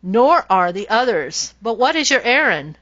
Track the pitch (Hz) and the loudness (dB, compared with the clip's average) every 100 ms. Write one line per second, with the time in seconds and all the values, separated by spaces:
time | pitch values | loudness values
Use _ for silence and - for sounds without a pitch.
0 | 180 208 262 339 - 190 180 180 202 220 | -2 2 4 4 2 0 0 -4 -2 0
1 | 254 190 135 - - _ 220 226 254 320 | 0 -2 -4 -8 -10 _ -8 0 0 0
2 | 294 269 233 262 294 165 143 156 | 0 0 0 0 0 -2 -6 -16